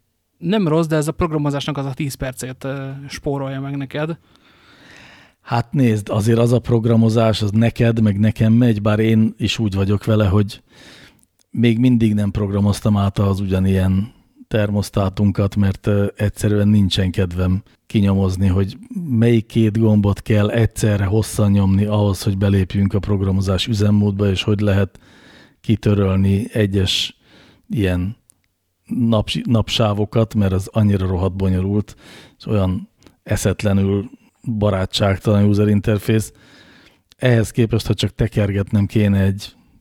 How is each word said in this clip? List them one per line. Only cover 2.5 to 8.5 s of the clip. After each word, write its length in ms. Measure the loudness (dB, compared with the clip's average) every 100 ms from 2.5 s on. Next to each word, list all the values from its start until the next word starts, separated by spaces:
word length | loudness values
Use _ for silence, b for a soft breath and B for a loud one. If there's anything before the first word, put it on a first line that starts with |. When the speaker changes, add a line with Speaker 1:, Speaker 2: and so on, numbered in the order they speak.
| -10
Speaker 1:
ö, 260 | -8 -8 -10 -12 -14
spórolja 540 | -10 -6 -4 -6 -8
meg 160 | -8 -8
neked. 400 | -8 -6 -6 -8 B B B B B B B B B B B B
Speaker 2:
Hát 320 | -6 -4 -2
nézd, 360 | 0 2 0 -2
azért 280 | -2 2 2
az 140 | 2
a 80 | 0
programozás, 800 | 0 0 2 2 2 2 2 0
az 100 | 0
neked, 500 | 0 0 2 0 2
meg 180 | 2 2
nekem 340 | 0 2 2